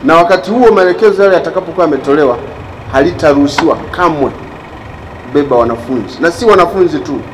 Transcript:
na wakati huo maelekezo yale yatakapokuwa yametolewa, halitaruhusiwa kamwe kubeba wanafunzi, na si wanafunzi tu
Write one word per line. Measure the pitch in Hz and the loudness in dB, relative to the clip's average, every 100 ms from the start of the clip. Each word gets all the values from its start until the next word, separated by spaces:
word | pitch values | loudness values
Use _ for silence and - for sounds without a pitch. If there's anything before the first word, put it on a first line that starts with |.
na | 127 165 | 4 4
wakati | 170 190 175 | 4 2 0
huo | 226 240 | 4 4
maelekezo | 202 185 180 214 190 | 6 2 4 2 4
yale | 196 180 | 4 4
yatakapokuwa | 156 185 180 165 170 | 0 -4 -6 -2 0
yametolewa, | 139 143 147 143 120 - - - - - | 0 0 2 2 0 -6 -14 -16 -16 -4
halitaruhusiwa | 135 147 175 160 143 143 - 165 110 - | 0 0 2 2 4 2 0 0 -2 -6
kamwe | - 175 156 123 - - - - - - - - - - | -2 -2 0 -4 -6 -16 -18 -18 -18 -18 -18 -18 -18 -4
kubeba | 139 139 123 | -2 0 0
wanafunzi, | 117 117 - 127 101 - | 0 -2 -4 -6 -6 -2
na | 165 | -2
si | 175 233 | 0 2
wanafunzi | 196 175 190 175 151 | 4 4 2 0 0
tu | 127 131 - | -6 -8 -8